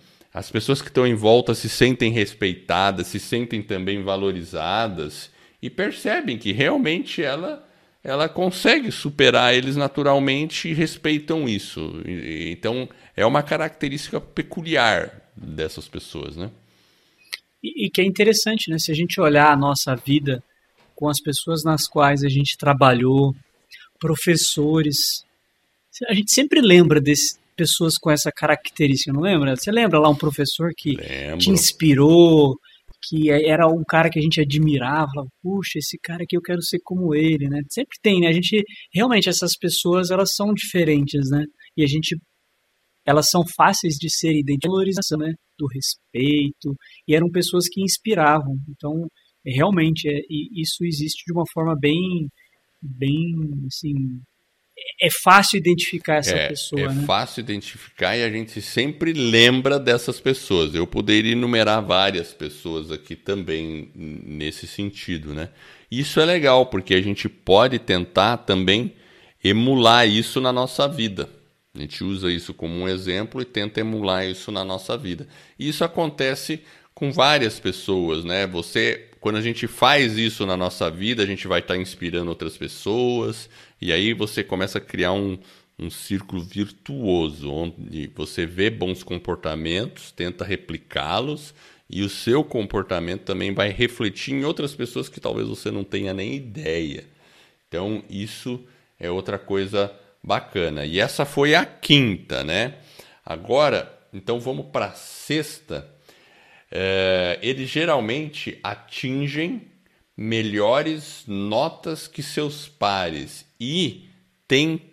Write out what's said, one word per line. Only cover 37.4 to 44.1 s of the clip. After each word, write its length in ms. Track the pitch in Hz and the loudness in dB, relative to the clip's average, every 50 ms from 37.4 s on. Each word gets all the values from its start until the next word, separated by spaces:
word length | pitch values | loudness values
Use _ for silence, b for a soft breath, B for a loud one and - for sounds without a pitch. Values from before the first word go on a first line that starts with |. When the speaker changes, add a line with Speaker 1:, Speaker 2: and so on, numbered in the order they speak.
| 139 139 | 0 -2
Speaker 2:
né? 120 | 143 147 147 143 | -2 -4 -6 -6
Sempre 280 | - - 269 - - - | -6 -6 -6 -6 -8 0
tem, 200 | - 214 196 180 | 2 4 4 6
né? 60 | 170 | 4
A 60 | 170 160 | 4 4
gente, 300 | 180 180 - 214 214 202 B B B B B - | 2 2 2 2 0 0 B B B B B 0
realmente, 360 | 180 233 254 247 202 180 185 | 2 2 4 4 4 2 2
essas 280 | 170 - 185 170 - | 0 0 0 -2 -2
pessoas, 540 | - - 175 170 - - 175 175 185 185 175 | -2 -2 -2 -2 0 0 2 2 2 2 2
elas 180 | 185 190 196 190 - | 0 0 0 0 0
são 180 | - 202 208 208 | -2 0 0 0
diferentes, 760 | 202 - - - 180 170 156 151 147 143 139 - 147 139 131 | -2 -2 -2 0 2 4 4 4 4 2 0 0 0 0 2
né? 160 | 139 147 151 147 - b b b _ | 2 0 0 -2 -8 b b b _
E 60 | - 151 | 0 2
a 40 | |
gente, 300 | 139 139 156 156 - 170 160 - _ _ _ _ _ _ _ _ _ _ _ _ _ _ _ _ | 2 2 0 0 -2 -4 -6 -8 _ _ _ _ _ _ _ _ _ _ _ _ _ _ _ _
elas 240 | - 139 151 147 - | 2 4 4 4 4
são 140 | - 180 170 175 - | 2 2 0 0 4
fáceis 400 | - 156 180 196 - - 170 147 | 4 6 6 6 2 0 -2 -2
de 140 | 139 165 | -2 -4
ser 220 | 156 | -4